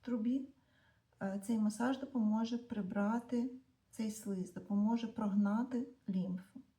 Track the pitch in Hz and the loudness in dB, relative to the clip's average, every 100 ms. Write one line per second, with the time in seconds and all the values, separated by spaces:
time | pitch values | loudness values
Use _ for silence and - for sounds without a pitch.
0 | - 240 226 269 262 - _ _ _ _ | -2 -2 0 0 -2 -16 _ _ _ _
1 | _ _ 196 196 196 226 214 214 240 269 | _ _ -4 -4 0 2 2 2 0 0
2 | 269 254 214 220 226 240 - 214 185 202 | -2 0 2 2 0 -2 -4 -4 -2 0
3 | 202 233 - 247 254 - - _ _ - | 2 0 0 -2 -2 -6 -18 _ _ -6
4 | 220 214 208 190 180 - - 202 214 233 | -4 -4 -4 -4 -4 -8 -2 2 4 2
5 | 233 - 214 202 202 214 247 247 254 - | -2 -2 0 4 4 4 0 -2 -4 -8
6 | - 190 180 180 - - - | -2 -2 0 -4 -6 -18 -18